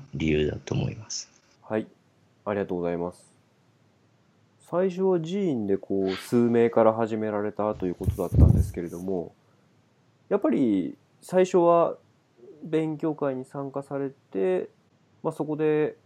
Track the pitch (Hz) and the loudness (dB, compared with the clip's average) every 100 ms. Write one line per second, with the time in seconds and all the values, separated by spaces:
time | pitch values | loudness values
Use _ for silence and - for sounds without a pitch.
0 | - 69 80 76 76 - - - - - | -6 -4 0 2 0 -4 -4 -4 -2 -6
1 | 110 - - _ _ _ - 110 117 _ | -12 -14 -14 _ _ _ -6 -6 -6 _
2 | _ _ _ _ - 104 95 92 87 85 | _ _ _ _ -4 -4 -2 -2 -2 -4
3 | 87 - _ _ _ _ _ _ _ _ | -6 -10 _ _ _ _ _ _ _ _
4 | _ _ _ _ _ _ - 170 190 180 | _ _ _ _ _ _ -8 -2 -2 0
5 | 190 180 160 196 190 127 104 98 - 98 | 0 0 0 -2 -2 0 0 -2 0 -2
6 | 95 95 - 120 120 117 117 117 110 113 | 0 -2 0 2 4 4 4 6 4 4
7 | 110 110 110 104 104 - 107 107 92 85 | 0 -2 -2 -2 -4 -2 -4 -2 -4 -4
8 | 95 - 87 - - - - - 87 87 | -4 -2 0 6 6 6 2 -4 -10 -8
9 | 92 92 82 _ _ _ _ _ _ _ | -6 -6 -6 _ _ _ _ _ _ _
10 | _ _ - 202 311 - 120 101 76 - | _ _ -4 -2 0 2 2 2 -2 -8
11 | _ _ - 185 185 185 170 170 165 - | _ _ -2 2 4 4 6 6 4 -2
12 | _ _ _ _ - - 175 156 156 151 | _ _ _ _ -20 -18 -4 -2 -2 -4
13 | 165 151 143 131 131 139 139 135 139 139 | -4 -2 -4 -4 -8 -10 -8 -10 -8 -6
14 | 139 135 _ 190 190 185 - _ _ _ | -6 -8 _ -4 -2 -2 -4 _ _ _
15 | _ _ 156 156 151 151 156 151 147 - | _ _ -8 -6 -4 -2 0 2 0 -4